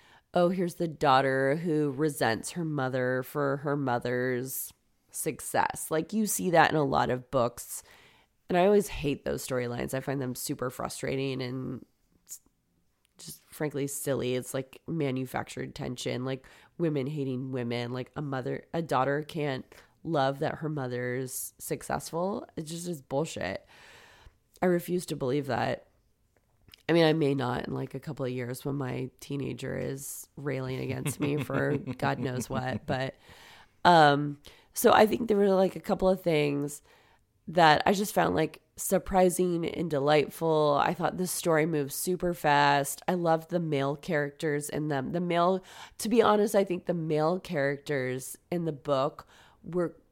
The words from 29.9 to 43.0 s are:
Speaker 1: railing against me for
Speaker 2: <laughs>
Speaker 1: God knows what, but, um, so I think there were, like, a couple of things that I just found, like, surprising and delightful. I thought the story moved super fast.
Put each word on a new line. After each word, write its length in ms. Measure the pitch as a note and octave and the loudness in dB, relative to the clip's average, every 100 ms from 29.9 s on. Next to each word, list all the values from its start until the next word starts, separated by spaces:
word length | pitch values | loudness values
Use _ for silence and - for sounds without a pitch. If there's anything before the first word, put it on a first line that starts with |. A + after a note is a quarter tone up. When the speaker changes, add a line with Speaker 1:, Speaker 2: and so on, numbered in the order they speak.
| C3+ C#3 - - - | -8 -10 -14 -16 -10
Speaker 1:
railing 440 | C#3+ C3 C3 C3 | -6 -6 -6 -6
against 420 | C3 C3 C3+ - | -6 -6 -6 -4
me 160 | D3 D3 | -2 -2
for 400 | C3 C#3 C#3 C#3+ | -2 -2 0 -2
Speaker 2:
<laughs> 200 | C#3 B2 | -6 -4
Speaker 1:
God 220 | C#3 C3+ | -4 -2
knows 300 | C3 B2 - | -4 -6 -4
what, 360 | C3 B2+ C3 - | -6 -4 -6 -4
but, 300 | C3 C3 - - - - - - _ F3 | -4 -4 -10 -20 -20 -20 -20 -20 _ 8
um, 540 | E3+ D3 C#3+ D3 C#3+ - - _ | 10 10 6 0 -6 -16 -20 _
so 180 | - A3+ | 2 6
I 140 | - G#3+ | 8 8
think 220 | A#3+ A3+ | 4 0
there 80 | G3+ | 2
were, 120 | G3+ | 4
like, 260 | F#3+ F#3+ E3 | 4 2 0
a 20 | |
couple 280 | - F3+ F#3 | -4 2 2
of 120 | F#3 | 2
things 600 | F3 D3+ D3 C#3+ D3 - - _ _ _ _ _ - | 2 2 2 0 -4 -8 -18 _ _ _ _ _ -2
that 360 | E3 D#3+ D3 - | 6 8 8 4
I 80 | |
just 200 | G3 G#3 | 2 0
found, 220 | F#3 E3 F3 | 2 2 2
like, 260 | D#3 - _ - | 0 -4 _ -10
surprising 880 | - F#3+ - F#3+ F#3 F3 F3+ E3+ D#3+ | -2 0 2 4 4 4 0 0 -2
and 200 | - E3+ | -2 -2
delightful. 880 | D3 C#3+ D3+ - - E3 D#3 D3+ C#3+ | 0 4 4 4 -2 0 4 4 4
I 120 | - | 2
thought 240 | D3+ D#3+ F3 | 0 -2 -2
the 100 | F3+ | -4
story 380 | - F3 D#3+ D#3+ | -2 2 2 2
moved 260 | D3+ C#3 | 0 -4
super 400 | - F3+ F3+ F3+ | -6 -4 -2 -2
fast. 680 | F3 D3+ C#3+ C#3+ C#3+ C#3 - | 0 2 4 4 4 0 -4